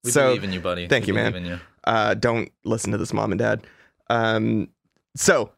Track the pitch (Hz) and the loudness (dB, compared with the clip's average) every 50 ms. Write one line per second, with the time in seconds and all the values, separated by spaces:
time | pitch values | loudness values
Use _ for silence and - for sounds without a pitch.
0 | - 123 120 147 135 131 123 107 95 98 95 90 82 90 90 87 87 87 139 120 | -6 0 2 4 4 4 2 2 -2 -4 -6 -4 -4 -4 -4 -4 0 0 0 0
1 | 101 101 98 110 113 110 101 90 87 87 87 85 - - _ _ - - 113 110 | 2 0 0 0 0 -2 -4 -4 -8 -8 -10 -10 -12 -20 _ _ -2 0 0 2
2 | 107 110 98 104 110 120 117 117 - - _ _ _ - 113 113 - 104 110 101 | 2 0 0 0 0 0 0 0 -4 -6 _ _ _ -4 -4 -2 -2 -4 -4 -4
3 | - - 107 104 104 107 92 101 117 110 107 110 - - - _ - _ _ _ | -4 -4 -2 -2 -2 -2 -2 0 0 0 -2 -2 -6 -14 -20 _ -20 _ _ _
4 | _ - 120 117 113 113 110 110 110 113 113 107 - - _ _ _ _ _ _ | _ -2 0 0 2 2 0 0 0 0 0 -2 -2 -6 _ _ _ _ _ _
5 | _ _ _ - - 196 175 139 107 - _ | _ _ _ 0 2 4 4 4 2 -2 _